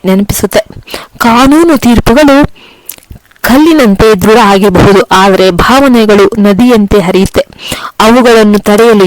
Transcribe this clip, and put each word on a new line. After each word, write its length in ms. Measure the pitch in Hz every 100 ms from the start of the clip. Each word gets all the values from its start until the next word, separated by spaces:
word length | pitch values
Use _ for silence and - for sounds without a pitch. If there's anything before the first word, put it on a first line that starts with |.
| 180
ನೆನಪಿಸುತ್ತೆ, 540 | 190 202 - 202 - - - - - - - 233
ಕಾನೂನು 500 | 233 269 311 339 277 240
ತೀರ್ಪುಗಳು 520 | 233 - 247 285 277 294 - - _ - - - - _ _ -
ಕಲ್ಲಿನಂತೆ 600 | 262 320 311 226 196 220 202
ದೃಢ 160 | 202 226 202
ಆಗಿರಬಹುದು, 480 | 196 202 180 202 196 - 185
ಆದರೆ 240 | 196 190 185 175 -
ಭಾವನೆಗಳು 600 | 269 277 240 214 202 196 214 202
ನದಿಯಂತೆ 520 | 196 247 226 202 208 175
ಹರಿಯುತ್ತೆ, 380 | 185 190 - - - - - - - 220
ಅವುಗಳನ್ನು 540 | 247 240 226 214 208 208
ತಡೆಯಲು 380 | 208 233 214